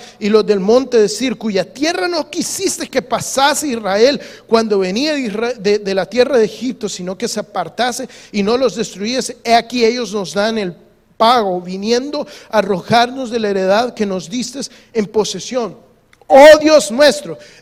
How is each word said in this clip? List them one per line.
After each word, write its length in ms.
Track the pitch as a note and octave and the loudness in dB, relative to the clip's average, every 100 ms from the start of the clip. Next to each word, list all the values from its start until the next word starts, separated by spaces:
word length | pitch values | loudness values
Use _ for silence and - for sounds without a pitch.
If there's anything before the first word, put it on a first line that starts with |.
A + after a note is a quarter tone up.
| - - | -10 -6
y 100 | G#3 | 0
los 160 | G#3+ | 2
del 160 | G3 G#3 | 2 0
monte 380 | F#3+ A#3+ C4 A#3+ | 2 2 2 2
de 100 | G#3 | 2
Sir, 280 | G#3 C4 A3 | 0 -4 -4
cuya 280 | A3 G3+ | -4 -4
tierra 420 | - - D4+ F4+ F4+ | -6 -4 -4 -2 -4
no 220 | E4+ D4 | -4 -6
quisiste 600 | F4 - - F#4 - C#4+ | -6 -6 -4 -6 -6 -6
que 120 | C4+ | -6
pasase 680 | - A3 - - C#4 D4 D4+ | -4 -6 -4 0 0 0 -4
Israel 520 | A3+ G#3 G3+ B3 C#4+ - - - | -4 -2 2 2 2 -6 -20 -2
cuando 320 | A3+ A3+ G3+ | 0 2 0
venía 360 | F#3 G3+ D4+ | 0 -2 -2
de 60 | D4 | -2
Isra-, 340 | B3 G3+ A#3 | -4 -4 -6
de, 240 | - F#3+ G#3 | -4 0 0
de 160 | G3+ | 0
la 100 | F#3+ | -4
tierra 320 | F3 A#3 B3 C4 | -2 0 2 2
de 80 | |
Egipto, 460 | G#3+ - B3 - G3+ | 0 -2 -8 -8 -8
sino 260 | - F3+ F#3+ | -8 -10 -8
que 100 | A3+ | -6
se 140 | - | -8
apartase 680 | G3+ G3 E3+ - B3 A#3+ C4+ - - | -8 -8 -8 -4 -4 -4 -10 -14 -8
y 100 | G#3 | -4
no 160 | G3 B3 | 0 0
los 180 | C4 F#3+ | 0 -2
destruyese. 600 | A3 F3+ G3+ B3+ A3+ - | -8 -8 -6 -6 -6 -8
He 120 | A#3 | 0
aquí 280 | A#3 A3+ B3 | 0 0 0
ellos 300 | A3 B3 A3 | 0 0 -4
nos 220 | G#3 E3+ | -6 -6
dan 240 | F3 G#3+ A3 | -2 -2 -2
el 180 | F#3+ D#3 _ _ _ - | -6 -8 _ _ _ 0
pago, 420 | A3 B3 G3 F3+ | 2 4 2 -4
viniendo 640 | F3+ F#3+ G#3 A#3+ C#4 D4 - - - | -6 -8 -2 -2 -2 -8 -10 -14 -4
a 80 | G#3+ | -2
arrojarnos 720 | G3 F#3 - A3+ A#3+ C4 B3+ | 0 -4 0 2 2 -2 -6
de 100 | A3+ | -4
la 80 | G#3 | -2
heredad 460 | G3 F#3 G3+ B3 | 0 2 2 0
que 100 | A#3+ | -4
nos 240 | G#3 F#3+ D#3 | -4 -4 -6
diste 320 | A#3 A3 C#4 - - _ | -8 -8 -10 -12 -16 _
en 140 | A#3 G3 | -6 -2
posesión. 680 | A3 G3 F#3 - B3 G#3+ - _ _ _ _ - | -2 -2 -6 -8 -6 -6 -10 _ _ _ _ 4
Oh 320 | C4+ D4 D4+ | 10 10 10
Dios 300 | D4+ D#4 - | 8 4 2
nuestro". 480 | A3+ D4 - E3+ D#3 - - | 2 2 2 -6 -14 -18 -8